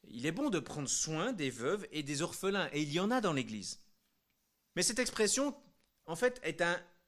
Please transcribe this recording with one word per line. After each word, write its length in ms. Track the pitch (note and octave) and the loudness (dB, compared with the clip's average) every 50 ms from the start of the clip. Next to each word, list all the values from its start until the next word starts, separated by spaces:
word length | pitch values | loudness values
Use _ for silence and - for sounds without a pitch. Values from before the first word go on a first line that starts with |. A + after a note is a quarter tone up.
| - - | -16 -12
Il 180 | - A#2 A#2+ | -10 -4 -2
est 60 | D#3 | -2
bon 180 | D#3+ G#3 C#4+ D4 | 0 0 0 2
de 80 | G3+ E3 | 2 0
prendre 300 | - - - D3+ C#3+ C3+ | -2 -2 -6 -6 -4 -2
soin 440 | - - - D#3 D#3+ D#3 F3 B3 | -2 -2 -2 -2 0 0 0 -2
des 180 | C4 F#3 D3 C3 | -2 -2 -2 -2
veuves 360 | A#2+ A2+ A#2 C3+ F#3 G#3 F#3 - | -2 -2 0 0 0 0 -4 -6
et 100 | - D#3 | -6 -6
des 200 | D3 C#3 D3 C#3 | -4 -2 -2 -2
orphelins, 460 | E3 E3 - - - G3 G3 G3 F3 D3 | -2 -2 -4 -2 -2 0 0 2 0 0
et 100 | - D3 | 0 -2
il 80 | D3+ D3 | -2 0
y 80 | C#3+ E3+ | 0 0
en 140 | F#3 G#3+ | 2 2
a 80 | B3 B3+ | 2 2
dans 120 | G#3+ F#3 | 2 2
l'Église. 460 | D#3 C3+ B2 A2 A2 G#2+ F#2 - - - - _ _ _ _ _ _ _ _ _ _ _ _ _ _ _ _ _ _ | 2 2 0 -2 -6 -8 -6 -8 -10 -12 -16 _ _ _ _ _ _ _ _ _ _ _ _ _ _ _ _ _ _
Mais 80 | - | 2
cette 160 | - - A#3 B3 | 2 2 4 2
expression, 560 | B3 A#3 - - A3 G3 - B3+ C#4 D4 - - - - _ _ _ _ _ _ _ | 0 0 2 2 4 4 4 4 2 2 0 -4 -14 -20 _ _ _ _ _ _ _
en 100 | - E3 | -6 -2
fait, 240 | E3 B3 B3 B3 - | 2 2 2 2 0
est 200 | - E3 D#3+ E3 | -6 -6 0 2
un 200 | F3 E3+ F3 E3+ - - - _ _ | 2 2 2 0 -2 -12 -20 _ _